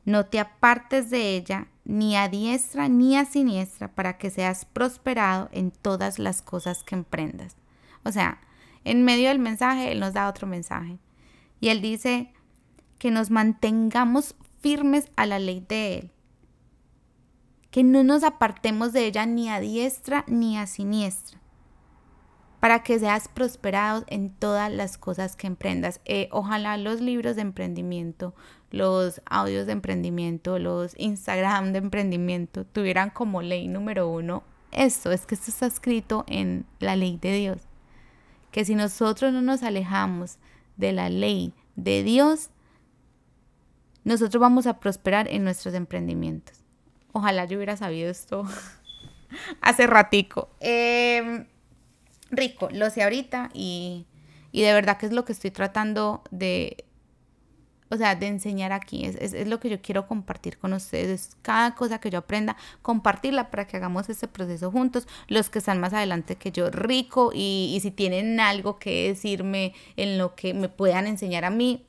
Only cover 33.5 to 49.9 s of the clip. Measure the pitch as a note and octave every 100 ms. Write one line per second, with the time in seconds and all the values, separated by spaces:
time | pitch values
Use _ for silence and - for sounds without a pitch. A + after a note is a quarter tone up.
33.5 | F3+ F3+ F#3+ G#3 G3 E3+ E3 E3+ F#3 -
34.5 | - _ - C4 - - F3+ - G#3 -
35.5 | - B3 - B3 A#3 - A3 - G3 F#3
36.5 | F3+ - - F#3+ F#3+ F#3 E3+ F3+ G3+ G3+
37.5 | F3+ - - - - - _ _ _ _
38.5 | - G3 G#3 G#3 - A3 G#3+ C4+ B3+ B3+
39.5 | C4+ A#3+ G3 F#3 G3 F#3+ F3 F3 - _
40.5 | - _ - F#3+ F#3 F3+ - G2+ G2 -
41.5 | - _ - F2+ G2 G3+ A#3+ D4 D#4 -
42.5 | _ _ _ _ _ _ _ _ _ _
43.5 | _ _ _ _ _ G#3 A3+ A3 A#3 B3
44.5 | B3+ B3 - G3+ F#3+ F#3+ G3 G#3+ G3+ F#3+
45.5 | F3+ F#3 F3+ E3+ F3+ E3+ E3+ E3 D#3+ -
46.5 | - _ _ _ _ _ A3 G3+ F#3 F3
47.5 | G3 G3+ G#3 G3 D#3+ E3+ F3+ - G3 G3+
48.5 | G3 F#3+ - - - - - - D4 -
49.5 | D#4+ - A#3+ A#3+